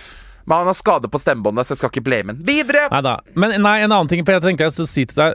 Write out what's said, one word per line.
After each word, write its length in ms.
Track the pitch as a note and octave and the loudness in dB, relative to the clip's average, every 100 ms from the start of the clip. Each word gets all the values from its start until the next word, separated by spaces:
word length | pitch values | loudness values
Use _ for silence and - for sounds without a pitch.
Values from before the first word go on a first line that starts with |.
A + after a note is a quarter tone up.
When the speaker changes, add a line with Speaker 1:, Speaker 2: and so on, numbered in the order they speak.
| - - - - - | -20 -20 -20 -12 -2
Speaker 1:
Men 100 | D#3+ | 0
han 80 | F3+ | 0
har 80 | |
skade 340 | F#3+ G#3+ E3 A#2 | 0 0 0 0
på 80 | C#3+ | -4
stemmebåndet, 480 | - B2 G#2 A2 B2 | -2 0 0 -2 -4
så 80 | |
jeg 40 | C3+ | -2
skal 120 | B2+ | -4
ikke 140 | C3 A#2+ | -4 -2
blame 240 | A#2+ G2 | -2 -4
han. 80 | A#2+ | -6
Videre! 460 | E3+ D4 C4 C#4+ D4 | -2 0 2 0 0
Speaker 2:
Neida. 260 | C3+ C3+ A#2 - | 0 -2 -4 -6
Men 160 | - G#3 G3+ | 0 0 2
nei, 180 | G#3 G#3+ | 2 4
en 80 | G#3+ | 2
annen 160 | G#3 D#3 | 2 2
ting, 140 | E3+ | 0
for 60 | E3 | 2
jeg 120 | F#3+ | 2
tenkte 200 | F3 D#3 | 2 0
jeg 120 | D#3 D3 | 0 -2
skulle 100 | E3 | -4
si 160 | C#3+ | -2
til 120 | B2 - | -2 0
deg, 160 | D#3 | 0